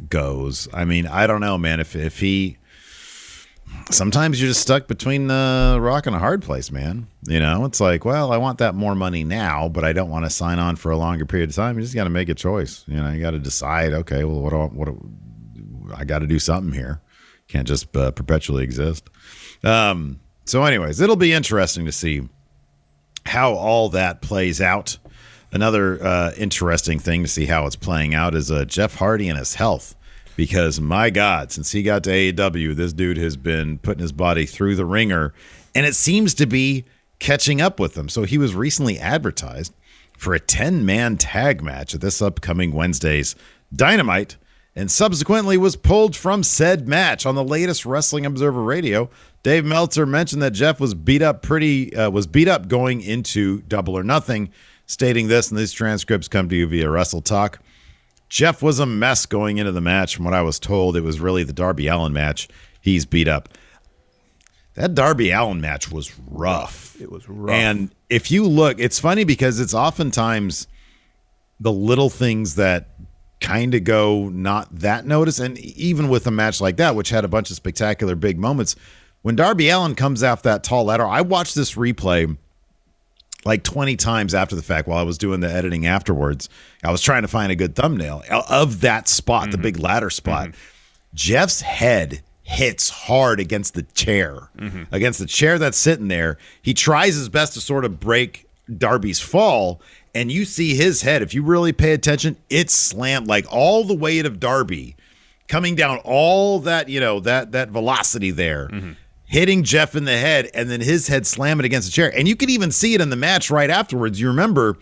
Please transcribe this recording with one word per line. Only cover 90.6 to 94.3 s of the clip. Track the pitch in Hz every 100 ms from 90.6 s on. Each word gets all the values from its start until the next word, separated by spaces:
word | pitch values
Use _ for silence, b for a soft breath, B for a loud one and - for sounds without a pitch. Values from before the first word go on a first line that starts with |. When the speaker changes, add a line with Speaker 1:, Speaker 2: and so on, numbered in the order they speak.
| b b b b _
Speaker 1:
Jeff's | 76 76 123 180 -
head | - 95 120 110 76 71 - _
hits | - - 127 95 -
hard | - - 131 127 104
against | 92 104 98
the | 90
chair, | - - - 101 82